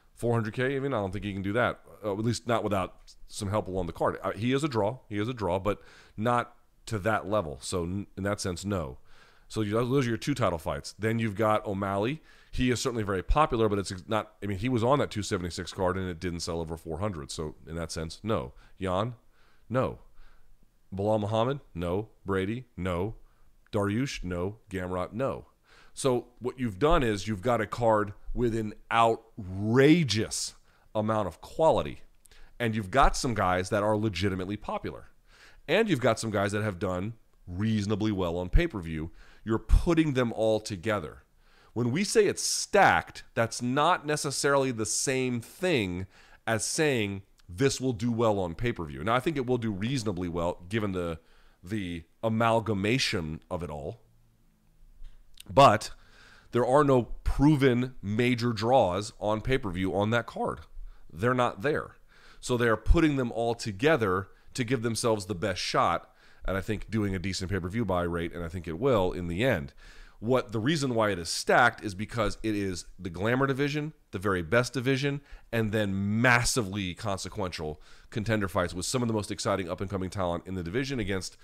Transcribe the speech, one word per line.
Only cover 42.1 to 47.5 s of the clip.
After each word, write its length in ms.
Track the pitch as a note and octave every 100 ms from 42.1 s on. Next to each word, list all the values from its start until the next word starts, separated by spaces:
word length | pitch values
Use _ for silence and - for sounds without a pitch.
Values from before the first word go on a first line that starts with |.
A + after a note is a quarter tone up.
| A#3 G3
it's 160 | -
stacked, 800 | - - - G3+ D#3 F2 - - -
that's 280 | - A2+ -
not 440 | B2 C3+ D#3 F3+ D3
necessarily 640 | D3+ D3 B2+ C#3+ C#3 C3+
the 140 | A2+ G#2+
same 560 | - - C3 B2+ A#2+
thing 640 | - - F#3 D3 F#2+ F2+ F#2 - - - -
as 180 | A2 -
saying 580 | - D3+ B2+ G2+ G2 - _
this 320 | -